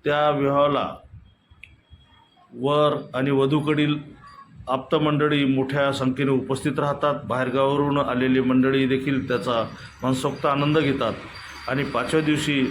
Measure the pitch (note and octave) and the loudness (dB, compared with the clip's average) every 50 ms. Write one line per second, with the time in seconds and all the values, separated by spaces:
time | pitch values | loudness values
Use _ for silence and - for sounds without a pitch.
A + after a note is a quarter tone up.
0 | - D3 D3 D3 D3+ D3+ C#3+ C#3 C#3 C#3 C#3 C#3+ C#3+ D3 C#3+ B2+ G2 D2+ C#2+ - | 0 0 0 2 2 2 2 2 0 2 2 2 2 2 2 0 -2 -4 -8 -12
1 | - - - - - - _ _ _ _ - _ - - - _ _ _ - _ | -18 -20 -20 -20 -20 -20 _ _ _ _ -20 _ -20 -20 -20 _ _ _ -20 _
2 | _ _ _ _ _ _ _ _ _ _ A#2+ A#2+ B2+ C#3 D3 D3 D3+ D3 C#3+ D3+ | _ _ _ _ _ _ _ _ _ _ -10 -4 0 2 4 4 4 2 2 -2
3 | - - - B2+ C3 C#3+ C#3 C3+ C3+ C3+ D3+ D3+ - D3+ D3+ D3 D3 D3 D3 D3+ | -6 -6 -4 -2 0 2 2 2 2 2 2 0 2 0 0 2 2 0 0 -2
4 | - - - - - - - - - - - - - - C3 C3 C3 - E3+ D#3 | -6 -14 -20 -20 -20 -20 -20 -20 -20 -20 -20 -14 -4 -2 -2 -2 0 0 0 2
5 | D3+ D3+ D3 C#3+ D3+ D3+ D3+ C#3+ C#3+ C3 C3+ C3 C3 C3 C#3+ C#3+ C#3 C#3 C3+ - | 2 2 2 2 2 2 2 2 2 2 2 0 0 0 0 0 0 0 0 0
6 | C3 C3 B2+ C3+ C#3+ C#3 C3+ B2+ B2+ - C3+ C3 - D3+ C3 D3 C#3+ C#3+ C#3 C#3+ | 0 -2 0 0 0 2 2 0 0 -2 -4 -2 -2 -2 -2 0 -2 -2 -2 0
7 | - D3 C#3+ - - G#2 A#2 B2+ C3 B2+ B2 C3+ C3+ C3+ C#3+ C#3+ C#3+ C#3+ C#3+ C#3+ | 0 -2 -2 -2 -4 -4 -2 -2 -2 0 0 2 2 2 2 2 0 0 0 0
8 | C#3 - B2 B2 B2+ C3 B2+ C3 B2 B2+ B2+ C3 B2+ C3+ C3+ C3+ C3+ B2+ C3+ C3 | 0 0 0 0 2 2 2 2 2 4 4 4 4 4 2 2 2 2 0 0
9 | C3 D3 C3+ C3 - - B2 A#2 G2 B2+ A#2+ A2+ A2 - - - - - - - | 0 -2 -2 -2 -2 -2 -4 -2 -2 -2 -2 -2 -2 -4 -8 -18 -20 -20 -14 -4
10 | - C3 C3 B2+ - C#3+ C3+ - - D3 C#3 C#3 C#3+ D3 D3+ D#3 D3+ C#3 C3 - | -2 -2 -2 0 -2 -4 -4 0 0 0 2 2 2 2 2 2 2 2 0 0
11 | B2 A2+ - - - - - - - - - - - - C3 C#3 C#3 C#3 C#3+ A#2 | -2 -4 -4 -6 -14 -16 -16 -18 -18 -18 -18 -12 -6 -4 -4 -4 -4 -2 -2 -4
12 | B2 - D3+ D#3+ D3+ D3+ D3+ D3 - D#3 C#3+ C#3 C3 A#2+ | -2 0 0 0 2 2 0 0 0 -2 0 0 0 -2